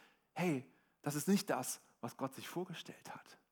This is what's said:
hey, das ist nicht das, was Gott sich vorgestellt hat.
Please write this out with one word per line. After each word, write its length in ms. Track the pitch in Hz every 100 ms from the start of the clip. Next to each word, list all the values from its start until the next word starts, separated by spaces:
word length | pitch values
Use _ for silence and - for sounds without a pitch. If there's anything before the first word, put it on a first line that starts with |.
| - _ _
hey, 320 | - 180 135 - - _ _
das 140 | 147 147
ist 120 | 160
nicht 220 | 202 -
das, 320 | 127 143 - - _
was 160 | 120 -
Gott 180 | 131 -
sich 120 | -
vorgestellt 680 | 170 180 165 - - -
hat. 240 | - - - _